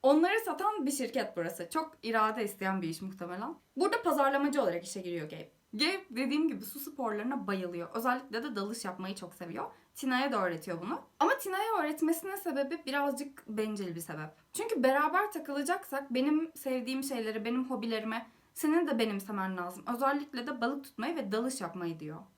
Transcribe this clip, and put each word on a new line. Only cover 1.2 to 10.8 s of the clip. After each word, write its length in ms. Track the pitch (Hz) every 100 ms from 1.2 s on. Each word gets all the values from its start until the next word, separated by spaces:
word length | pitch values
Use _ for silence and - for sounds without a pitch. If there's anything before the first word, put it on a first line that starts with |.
| 208 -
burası. 320 | 170 170 170
Çok 220 | 311 320 -
irade 400 | 226 226 214 220
isteyen 380 | 208 - 190 190
bir 80 | 165
iş 120 | 160
muhtemelen. 540 | 190 190 175 180 240 330 _ -
Burada 280 | 381 453
pazarlamacı 580 | 381 285 269 277 285 285
olarak 240 | 214 170 -
işe 160 | 202
giriyor 280 | 180 170 156
Gabe. 200 | 160 - _ _
Gabe 280 | 214 311 381 381
dediğim 380 | 240 262 294 320
gibi 140 | 214
su 180 | 220 -
sporlarına 680 | - - 240 208 233 269 196
bayılıyor. 420 | 196 180 175 170
Özellikle 500 | 226 247 254 269 220
de 120 | 285 208
dalış 300 | 202 226 196
yapmayı 300 | 180 185 196
çok 200 | 175 -
seviyor. 300 | 175 196 - - _ -
Tina'ya 360 | 262 254 277
da 120 | 226
öğretiyor 380 | 185 165 175 170